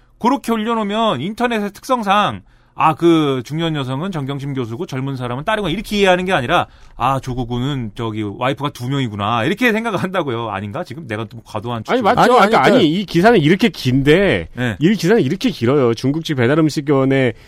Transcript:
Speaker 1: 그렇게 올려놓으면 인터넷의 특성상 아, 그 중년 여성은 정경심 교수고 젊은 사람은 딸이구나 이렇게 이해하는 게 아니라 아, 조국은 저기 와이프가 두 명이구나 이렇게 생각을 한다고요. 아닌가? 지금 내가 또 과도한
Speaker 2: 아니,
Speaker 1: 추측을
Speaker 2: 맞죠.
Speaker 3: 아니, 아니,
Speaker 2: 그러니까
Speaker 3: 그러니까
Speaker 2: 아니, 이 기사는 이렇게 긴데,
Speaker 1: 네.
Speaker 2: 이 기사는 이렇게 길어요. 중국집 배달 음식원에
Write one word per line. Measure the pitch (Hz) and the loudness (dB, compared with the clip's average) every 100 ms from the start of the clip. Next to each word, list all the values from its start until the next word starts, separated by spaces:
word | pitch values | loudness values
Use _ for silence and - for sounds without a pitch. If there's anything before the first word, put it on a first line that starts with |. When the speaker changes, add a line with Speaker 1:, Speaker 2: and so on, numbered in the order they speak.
| _ - | _ -2
Speaker 1:
그렇게 | 226 277 - | 0 0 0
올려놓으면 | 226 214 226 202 214 226 139 | -2 -2 -2 -2 0 0 0
인터넷의 | 170 226 240 226 202 | -4 -4 -2 -2 -4
특성상 | - - 254 196 202 180 98 - _ _ - | -8 -4 -2 0 2 0 -4 -14 _ _ 0
아, | 147 156 | 2 4
그 | 170 160 147 131 | 4 4 2 -2
중년 | 120 156 165 151 | -4 -4 -2 -2
여성은 | 127 135 190 | -4 -4 -6
정경심 | 165 135 143 139 | -6 -6 -8 -6
교수고 | 135 113 117 196 | -6 -6 -6 -8
젊은 | 131 135 131 | -6 -6 -6
사람은 | 123 123 | -6 -6
딸이구나 | 160 214 196 | -4 -4 -2
이렇게 | 220 - 208 | -6 -4 2
이해하는 | 190 180 | 4 2
게 | 185 | 2
아니라 | 170 120 170 104 - - - | -2 0 -2 -2 -10 -18 -4
아, | 123 135 | -2 -2
조국은 | 131 123 117 120 131 139 113 | -4 -6 -4 -4 -4 -4 -8
저기 | - 117 107 | -8 -8 -6
와이프가 | 104 98 127 139 143 | -6 -4 -4 -2 -6
두 | - 123 | -6 -6
명이구나 | 139 123 101 101 117 | -4 -4 -4 -2 0
이렇게 | 127 202 247 | -2 0 0
생각을 | 214 226 185 | 0 -2 -4
한다고요. | 190 185 143 117 113 | -4 -4 -4 -4 -6
아닌가? | 98 104 139 180 | -6 -8 -8 -10
지금 | 135 135 | -12 -8
내가 | 107 110 | -8 -8
또 | 113 | -12
과도한 | - 107 113 120 110 | -12 -10 -6 -8 -4
Speaker 2:
아니, | 240 | 0
Speaker 1:
추측을 | |
Speaker 2:
맞죠. | 202 240 | 2 4
Speaker 3:
아니, | 208 | 4
아니, | 247 | 4
Speaker 2:
그러니까 | 190 220 | 4 4
Speaker 3:
그러니까 | 131 254 | 4 4
Speaker 2:
아니, | 156 | 4
이 | 180 190 | 0 0
기사는 | 170 214 226 | 4 6 6
이렇게 | 147 190 226 | 4 4 2
긴데, | - 131 131 139 170 196 101 82 - | 0 0 2 4 4 4 0 -2 -4
Speaker 1:
네. | 123 92 | -4 0
Speaker 2:
이 | 160 208 | 2 2
기사는 | 165 233 | 2 2
이렇게 | 131 190 254 | 2 0 -2
길어요. | - 113 143 120 | 0 0 2 2
중국집 | 113 131 156 160 135 | 2 -2 -2 -4 0
배달 | 120 151 | 2 4
음식원에 | 156 156 143 135 135 135 127 - | 2 0 0 2 2 2 2 -2